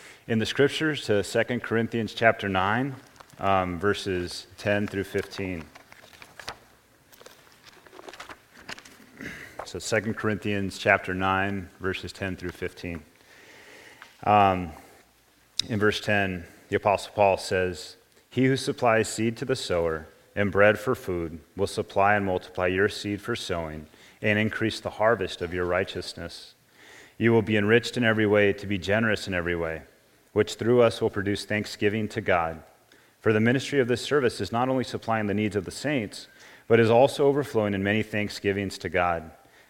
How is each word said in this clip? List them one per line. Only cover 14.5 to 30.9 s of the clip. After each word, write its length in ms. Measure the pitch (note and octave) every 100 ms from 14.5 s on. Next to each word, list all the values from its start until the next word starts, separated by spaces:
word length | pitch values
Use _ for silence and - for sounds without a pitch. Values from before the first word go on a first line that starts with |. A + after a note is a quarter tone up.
| F#2 F2 - - - _ _ _ _ _ - -
in 120 | A2+
verse 200 | G#2 G2+
ten, 460 | - G#2 G2 F2+ E2+ - -
the 80 | G2+
Apostle 340 | G#2+ F#2+ -
Paul 220 | - G2+ F#2
says, 640 | - F#2+ F#2 F2 - - _ _ _
"He 160 | - C3
who 100 | C3
supplies 540 | - - B2 A2 G#2+
seed 260 | - A2+ A2+
to 80 |
the 140 | B2+ B2+
sower 500 | - F2 E2+ D#2+ D#2 _ _
and 160 | - G2+
bread 300 | F#2 G#2 G#2
for 160 | - B2+
food 440 | - F2 E2 E2 - -
will 100 | G2
supply 480 | - G2+ - G2 G#2
and 100 | G2
multiply 420 | F#2 - - F2+
your 200 | F#2 G#2
seed 320 | - G#2 G2+
for 160 | - A#2
sowing 520 | - F2 D#2+ D#2 D2+ - - -
and 200 | A2 G#2
increase 400 | G#2+ - A2+ -
the 100 | G2
harvest 540 | - G#2+ A2+ F#2 -
of 100 | F2
your 120 | F2+ F2+
righteousness. 880 | F2+ G2 F2 - - E2+ - - _ _ _ - - - -
You 120 | A2+
will 120 | A#2
be 120 | G2+ G#2+
enriched 420 | G2+ A#2+ - -
in 60 |
every 220 | A#2 A2 G#2+
way 260 | G#2 G2+
to 140 | G2 G2
be 140 | G2+
generous 480 | F2 G#2 A2+ G2+ -
in 80 | F#2
every 200 | E2+ E2+
way, 280 | E2 D#2+ - _ _ _ _
which 220 | G#2 G#2+ -
through 260 | G#2+ B2
us 180 | A#2